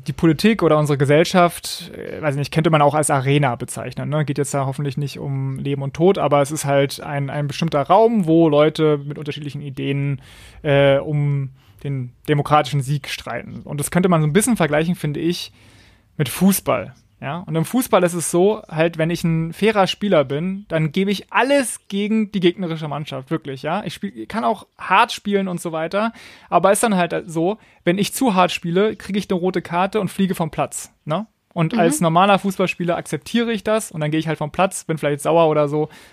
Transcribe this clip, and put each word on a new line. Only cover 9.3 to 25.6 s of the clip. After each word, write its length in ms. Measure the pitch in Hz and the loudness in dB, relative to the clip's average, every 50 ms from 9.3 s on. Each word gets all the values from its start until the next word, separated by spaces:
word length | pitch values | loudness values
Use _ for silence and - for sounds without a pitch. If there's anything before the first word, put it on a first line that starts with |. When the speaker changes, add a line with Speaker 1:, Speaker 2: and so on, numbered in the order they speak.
| - 151 151 143 135 143 | -10 -10 -10 -10 -10 -10
Speaker 1:
Ideen, 580 | 147 143 131 135 135 139 139 139 139 143 139 - - - - - - - - - | -12 -10 -8 -6 -4 -2 -2 0 -2 -2 -4 -6 -8 -16 -20 -20 -20 -20 -16 -6
äh, 360 | - 151 139 139 139 139 139 139 | -2 2 4 4 6 6 4 2
um 540 | - 156 151 147 147 143 143 139 135 131 - _ _ _ - - - | 0 -2 -2 0 0 0 0 -2 -4 -6 -10 _ _ _ -20 -12 -8
den 260 | 143 139 131 123 120 - _ - - | -8 -6 -6 -8 -10 -14 _ -2 0
demokratischen 520 | 151 143 139 - 147 151 151 - 147 139 | 2 2 2 4 4 2 2 2 -2 -2
Sieg 280 | 127 127 147 143 - - | -2 -2 -2 -4 -4 -8
streiten. 520 | - - - 120 117 123 - - - - | -12 -10 -10 -8 -10 -10 -10 -10 -14 -14
Und 160 | - - 143 143 | -12 -10 -8 -6
das 140 | 139 - | -4 -2
könnte 160 | - 175 185 185 | 0 2 2 4
man 120 | 175 156 | 4 4
so 60 | 156 | 2
ein 60 | 151 | 4
bisschen 240 | 147 208 214 262 226 | 2 2 2 2 2
vergleichen, 400 | - 165 147 147 151 165 170 180 | 2 2 2 2 0 0 0 -2
finde 240 | - - 160 143 - | -2 -4 -6 -4 -2
ich, 320 | - 170 175 - - - _ _ _ - - - - _ _ _ _ _ _ | -2 -2 -2 -4 -8 -14 _ _ _ -20 -20 -20 -20 _ _ _ _ _ _
mit 120 | - 151 - | -6 -4 -4
Fußball. 640 | - - 180 196 185 - - 143 127 117 - 127 - _ _ _ _ - | 0 2 2 2 2 2 0 -2 -2 -2 -4 -8 -14 _ _ _ _ -14
Ja? 240 | - 135 151 175 190 | -12 -10 -10 -10 -8
Und 80 | - 156 | -4 -2
im 100 | 160 156 | -2 -2
Fußball 380 | - - 254 254 - - 190 | 0 -2 -2 0 2 2 2
ist 120 | 180 170 175 | 2 2 0
es 180 | 170 156 - | -2 -4 0
so, 300 | - 175 185 208 214 - - - | 2 2 4 2 2 -2 -6 -6
halt, 300 | 165 156 165 175 170 156 | -2 0 0 0 0 -2
wenn 120 | 160 165 | -2 -2
ich 120 | 170 - | -2 -2
ein 300 | - 165 165 160 160 165 | 0 0 0 0 -2 -4
fairer 340 | - - 196 220 214 208 185 | -4 -2 0 2 2 2 2
Spieler 380 | 180 - - 202 208 185 151 139 | 0 0 -4 -2 2 2 2 2
bin, 400 | 131 139 147 170 185 190 196 208 | 0 -2 -4 -4 -6 -6 -8 -8
dann 240 | - 170 160 160 151 | -4 -2 -2 -2 0
gebe 220 | - 190 196 202 | 0 0 0 0
ich 200 | 202 190 - - | -2 -4 -4 -2
alles 540 | - 202 247 269 285 285 247 - - - _ | 0 0 2 4 2 2 0 -2 -6 -12 _
gegen 460 | - 196 196 208 202 220 220 214 196 | -8 -4 -4 -2 0 0 0 -2 -2
die 80 | - 196 | -2 0
gegnerische 480 | 170 175 175 - 185 160 160 156 160 147 | 2 2 2 0 -4 -6 -6 -6 -8 -8
Mannschaft, 420 | 143 147 151 - 139 135 131 - | -8 -8 -8 -8 -10 -10 -8 -6
wirklich, 320 | 160 156 - 143 135 135 | -6 -6 -6 -8 -10 -8
ja. 220 | - 151 170 208 - | -6 -4 -4 -4 -6
Ich 100 | 170 - | -8 -10
spiel, 320 | - - 196 - 220 220 | -8 -10 -10 -10 -10 -12
kann 160 | - - 220 | -10 -6 -4
auch 240 | 240 226 214 - - _ _ | -2 -2 -4 -4 -8 _ _
hart 360 | - - - 185 208 240 233 | -10 -4 2 2 2 2 2
spielen 340 | - - - 208 202 196 190 | -2 -6 -4 -2 0 0 0
und 140 | 185 175 170 | -2 -6 -6